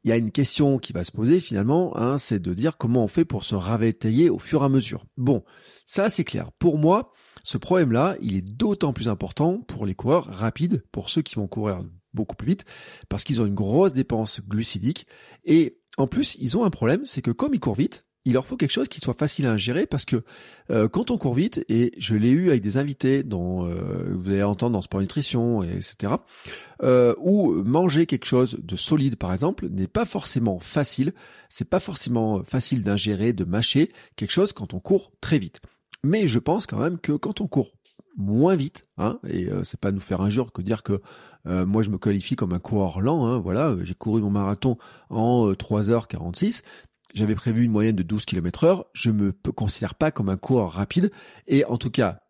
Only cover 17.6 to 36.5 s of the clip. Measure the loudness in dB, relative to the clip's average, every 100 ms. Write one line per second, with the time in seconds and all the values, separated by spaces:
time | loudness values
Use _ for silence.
17.6 | 0 0 -2 -4 _ _ 0 0 0 -2
18.6 | -2 0 -4 -4 -6 -2 -2 0 0 0
19.6 | 0 -2 -2 -4 -2 -2 -2 -20 -20 -20
20.6 | -2 2 2 0 -2 -2 0 2 0 -2
21.6 | 0 2 2 0 -2 2 4 4 4 2
22.6 | 2 0 -2 0 2 2 0 -4 -2 -2
23.6 | -4 -4 -4 -4 -4 -4 -2 0 2 0
24.6 | 0 -2 -2 -4 -2 -2 -2 0 0 0
25.6 | -2 -6 -8 -6 -4 -4 _ -20 -18 -18
26.6 | -20 -2 4 6 6 4 2 4 4 2
27.6 | 2 2 4 2 2 0 0 2 2 -2
28.6 | -8 -6 0 2 2 0 -2 0 -2 -2
29.6 | -6 -4 -2 -2 -2 -4 -4 -2 0 -2
30.6 | -4 -2 -2 0 -2 -4 -20 -20 _ -10
31.6 | -2 -2 -2 -8 -2 0 0 -2 -2 -4
32.6 | -2 -2 0 0 0 0 0 0 -2 0
33.6 | 0 2 0 -2 -20 -10 -4 0 0 -2
34.6 | -10 -10 0 0 0 _ 0 0 0 -12
35.6 | -20 _ _ -4 0 2 4 2 2